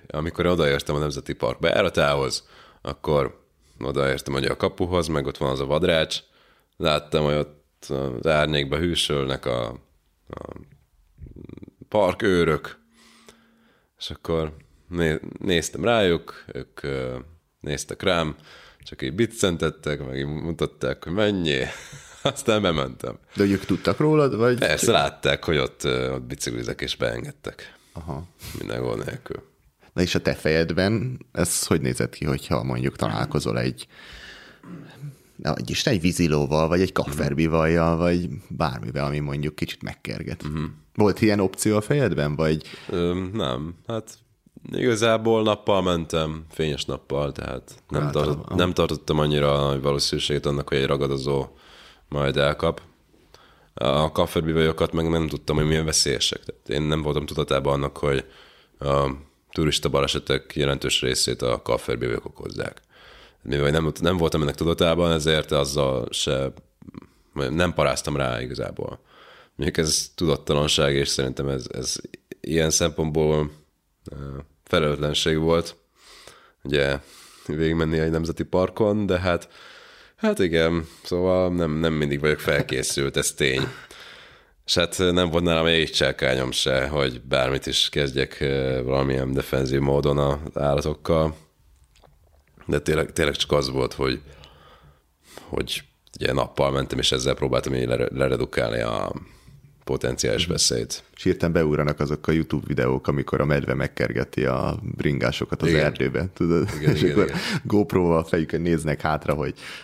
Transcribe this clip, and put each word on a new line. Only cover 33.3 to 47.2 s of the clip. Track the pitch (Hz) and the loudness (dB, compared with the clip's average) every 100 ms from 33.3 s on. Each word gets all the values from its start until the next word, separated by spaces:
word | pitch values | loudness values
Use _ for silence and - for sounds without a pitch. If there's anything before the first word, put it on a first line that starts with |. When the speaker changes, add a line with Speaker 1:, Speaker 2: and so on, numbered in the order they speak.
| 71 - 58 | -2 -2 0
Speaker 2:
egy, | 62 127 - - - - - - - - - 160 - - 143 - _ - | -2 -4 -14 -20 -20 -20 -20 -20 -20 -20 -18 -18 -18 -16 -18 -18 _ -6
na, | 73 - | -4 -4
egy | - | -4
Isten, | - 156 | -2 0
egy | 101 | 2
vízilóval, | 87 82 82 73 69 76 80 | 0 2 2 2 2 2 2
vagy | 87 | 2
egy | 95 | 2
kapferbivajjal, | - - 73 71 69 80 80 80 85 82 82 | 0 -4 -2 -2 2 2 2 4 4 2 2
vagy | 87 87 87 - - | 2 2 -2 -8 -12
bármivel, | - 78 62 53 69 | -4 -4 -4 -8 -4
ami | 71 73 | -4 -4
mondjuk | 73 71 73 | -4 -4 -6
kicsit | - 82 - | -6 -8 -8
megkerget? | - - - 53 - 82 | -12 -12 -10 -8 -8 -8
Speaker 1:
Mhm. | 76 78 76 - _ | -6 -6 -6 -10 _
Speaker 2:
Volt | - 104 - | 2 4 6
ilyen | 110 101 | 4 4
opció | 95 - 110 107 | 2 0 2 2
a | |
fejedben, | - 147 113 76 73 76 | 2 2 2 2 0 2
vagy? | 78 78 - - - | 2 0 -4 -16 -6
Speaker 1:
Ö, | 90 87 90 92 | -2 0 -2 -4
nem. | 110 73 62 80 90 - | -4 -4 -4 -8 -12 -10
Hát | 113 - - _ _ _ - - | -10 -10 -20 _ _ _ -20 -8
igazából | - 127 107 113 113 113 113 | 0 0 4 4 4 4 4
nappal | 110 104 - 98 | 4 2 2 4
mentem, | 92 85 80 82 78 78 80 | 4 2 0 -2 -2 -4 -10
fényes | - 78 69 | -2 -2 -2
nappal, | - 67 - 69 | -6 -8 -4 -2